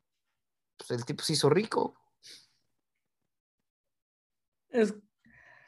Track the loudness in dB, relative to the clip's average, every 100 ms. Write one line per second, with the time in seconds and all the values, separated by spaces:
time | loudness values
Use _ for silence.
0 | _ _ _ _ _ _ _ -20 -8 -6
1 | -6 -6 -2 2 4 4 2 -2 -4 -6
2 | _ _ -20 -20 -20 _ _ _ _ _
3 | _ _ _ _ _ _ _ _ _ _
4 | _ _ _ _ _ _ _ 2 2 0
5 | -14 _ _ -20 -20 -20